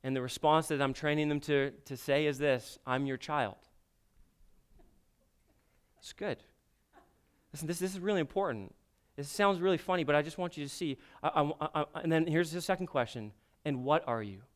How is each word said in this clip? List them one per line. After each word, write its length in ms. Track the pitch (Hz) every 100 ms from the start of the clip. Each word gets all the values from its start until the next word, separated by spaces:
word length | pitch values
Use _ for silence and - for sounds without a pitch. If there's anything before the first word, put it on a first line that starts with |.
And 120 | 131 131
the 60 |
response 440 | 123 - 156 156 160
that 120 | 147
I'm 120 | 139
training 360 | 131 151 151 151
them 100 | 147
to, 300 | 147 139 139 - -
to 100 | 135
say 300 | - 143 151
is 140 | 135
this, 400 | 147 127 - - -
"I'm 180 | 127 139
your 120 | 131
child." 400 | - 151 110 - _ _ _ _ _ _ - _ - - _ - - _ _ _ _ _ _ _ _ _ _ _
It's 120 | -
good. 320 | - 202 123 _ _ _ _ _ - _ _ _ _ _
Listen, 140 | 147 156
this, 100 | 170
this 160 | 185
is 60 | 185
really 200 | 185 196
important. 540 | 147 196 190 110 95 - _ _ _ -
This 140 | 143
sounds 320 | - 202 185
really 160 | 185 175
funny, 260 | - 180
but 120 | 143 147
I 80 |
just 160 | 151 -
want 180 | 175 156
you 80 | 143
to 40 |
see. 280 | - 165 131 - -
I, 320 | 151 - 147 -
I, 200 | 151 151
I, 40 | 147 -
and 100 | 165
then 140 | 160 165
here's 260 | 156 170
the 100 | 170
second 260 | 165 185 185
question. 440 | 139 117 123 104 - _ _
"And 200 | 151 131
what 200 | 127 156 147
are 160 | 117
you?" 180 | 104 95 123